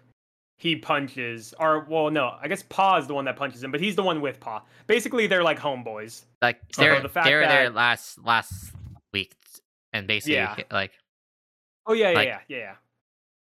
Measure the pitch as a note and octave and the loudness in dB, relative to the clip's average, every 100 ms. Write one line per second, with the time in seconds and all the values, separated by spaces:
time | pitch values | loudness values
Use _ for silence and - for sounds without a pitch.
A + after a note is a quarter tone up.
0 | _ _ _ _ _ _ E3+ D#3 - D3 | _ _ _ _ _ _ -4 -4 0 -2
1 | C3+ C3 A#2+ A#2 A2 - D#3+ D#3 D3 D#3+ | -2 -8 -8 -8 -14 -2 0 0 0 0
2 | D3+ D3+ B2 - D3 F#3+ - - G3 F3+ | 0 0 -2 -2 -8 -8 -8 0 4 4
3 | D3 C#3+ C3+ - C#3 B2 C3 D3 G3+ F#3 | 0 -4 -4 -4 -6 -8 -8 -4 -2 0
4 | F#3+ D#3+ C#3+ B2 - A2 _ _ - A#3 | 0 0 -4 -6 -12 -12 _ _ 0 0
5 | A3 B3 G#3 F#3 E3 D3 D3 B2+ A#2 G#2+ | 2 0 2 4 2 0 -2 -6 -8 -10
6 | A2 - _ - A#2+ A#2 - - D3 C#3+ | -12 -16 _ 0 0 0 -8 4 4 6
7 | C3+ F3 C3+ D3 D3+ C#3 B2 A2 A#2+ A2+ | 0 0 4 4 4 4 2 2 2 2
8 | - - G#2+ A2+ - - - - - - | -4 -12 2 2 2 -12 -16 -18 -18 -20
9 | _ G2 F#2 _ _ - _ _ _ A2 | _ -6 -6 _ _ -20 _ _ _ -8
10 | F#2+ G#2+ D3 C#3+ G#2+ G#2 - G2 G2 _ | -2 -2 0 0 0 -4 -6 -4 -4 _
11 | _ _ _ _ _ _ _ _ A3 A3+ | _ _ _ _ _ _ _ _ -4 2
12 | G3+ E3 B2+ G2+ - C3 G#2 G2 _ _ | 4 4 2 -2 -12 -14 -14 -18 _ _
13 | _ _ _ _ | _ _ _ _